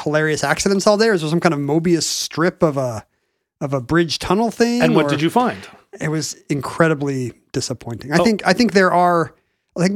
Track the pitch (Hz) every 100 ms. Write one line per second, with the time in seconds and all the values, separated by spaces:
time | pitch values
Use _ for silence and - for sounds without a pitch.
0 | 151 151 156 147 143 160 202 196 214 208
1 | 226 185 156 170 170 143 143 160 165 165
2 | - - - - 175 - 165 139 127 110
3 | - _ _ _ _ - 147 139 117 165
4 | 165 - - 196 233 - 233 240 240 202
5 | 147 143 165 226 240 98 - - _ -
6 | 160 156 - - - 143 - - 165 147
7 | 139 135 120 - _ 131 - 123 - 107
8 | 135 165 202 202 - 180 233 196 185 170
9 | 175 170 156 _ _ _ _ - 180